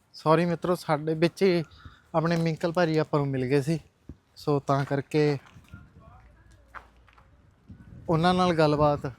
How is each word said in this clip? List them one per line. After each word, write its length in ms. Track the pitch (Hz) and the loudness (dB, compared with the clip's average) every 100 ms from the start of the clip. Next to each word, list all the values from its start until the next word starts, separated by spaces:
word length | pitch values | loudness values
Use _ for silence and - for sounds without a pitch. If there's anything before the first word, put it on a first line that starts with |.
| _ | _
ਸੌਰੀ 320 | - 151 160 175 | -6 2 2 2
ਮਿੱਤਰੋ, 300 | 165 - 175 | -2 -2 -4
ਸਾਡੇ 380 | - 147 156 | -2 -4 -2
ਵਿੱਚ 300 | 160 165 - | 0 0 2
ਹੀ 200 | 196 175 151 - - - _ 165 | 2 2 -4 -12 -20 -20 _ -2
ਆਪਣੇ 200 | 160 170 | 0 0
ਮਿੰਕਲ 360 | 165 156 175 | 0 -2 -2
ਭਾਜੀ 260 | 165 170 156 | 0 2 2
ਆਪਾਂ 220 | 151 151 | 0 0
ਨੂੰ 100 | 139 | 0
ਮਿਲ 160 | 135 127 | -2 0
ਗਏ 160 | 143 | 0
ਸੀ, 180 | 135 165 - _ - - _ - | 0 -4 -6 _ -20 -20 _ -10
ਸੋ 240 | - 143 | -2 -2
ਤਾਂ 260 | - 139 139 | 0 -2 0
ਕਰਕੇ 520 | 139 - 151 151 139 - - - - - - - - - - - - _ - - _ _ _ _ _ _ _ _ - - - - | -4 -2 0 0 -2 -8 -20 -20 -20 -20 -20 -20 -20 -20 -20 -20 -20 _ -20 -20 _ _ _ _ _ _ _ _ -20 -20 -16 -2
ਉਹਨਾਂ 240 | 160 175 | 2 2
ਨਾਲ 200 | 185 180 | 2 2
ਗੱਲਬਾਤ 580 | 160 151 147 151 147 139 | 4 2 4 2 2 -4